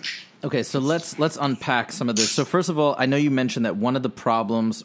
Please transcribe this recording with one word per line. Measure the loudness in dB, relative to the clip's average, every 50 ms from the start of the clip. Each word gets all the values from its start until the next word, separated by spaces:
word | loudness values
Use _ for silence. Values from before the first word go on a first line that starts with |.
| -10 -10 -10 -12 -14 -20 -14 -10 -6
Okay, | -4 -2 -2 -2
so | 0 -2 0
let's, | 0 0 0 0 -2 -4 -2 0
let's | 0 0 0 0
unpack | -2 -2 -2 -2 0 0 2 2 0 -2
some | -4 -4 -2 0
of | 0
this. | 2 0 2
So | 2 0 0
first | 2 2 0 0
of | 0 2 2
all, | 2 2 2
I | 2 2
know | 2 4
you | 4 2 2
mentioned | 2 2 0 0 0 0 -2
that | 0 0
one | 0 0 0 0
of | 0
the | -2 -4
problems | -6 -4 0 0 2 2 2 0 0 0 0 0 -2 -4 -8